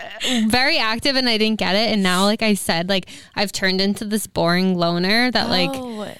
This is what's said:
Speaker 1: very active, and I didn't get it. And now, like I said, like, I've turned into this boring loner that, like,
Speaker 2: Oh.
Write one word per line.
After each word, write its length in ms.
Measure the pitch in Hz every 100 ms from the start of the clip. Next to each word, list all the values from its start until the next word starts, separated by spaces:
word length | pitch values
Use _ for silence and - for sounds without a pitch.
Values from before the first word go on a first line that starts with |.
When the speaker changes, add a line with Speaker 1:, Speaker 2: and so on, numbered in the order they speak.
| - 208 247 247 220
Speaker 1:
very 320 | 247 277 320
active, 360 | 220 233 285 262
and 140 | 247
I 80 | 220
didn't 220 | 220 214
get 160 | 185 196
it. 160 | 226
And 80 | 214
now, 200 | 185 180 202
like 160 | 220
I 140 | 220 202
said, 340 | - 170 180
like, 200 | 190 - - - -
I've 160 | 202
turned 280 | - 190 185
into 260 | 196 202 208
this 200 | 214 -
boring 480 | - 165 180 190 180
loner 560 | 170 170 185 220 247
that, 180 | 220 -
like, 200 | 180 180
Speaker 2:
Oh. 380 | 262 247 214 196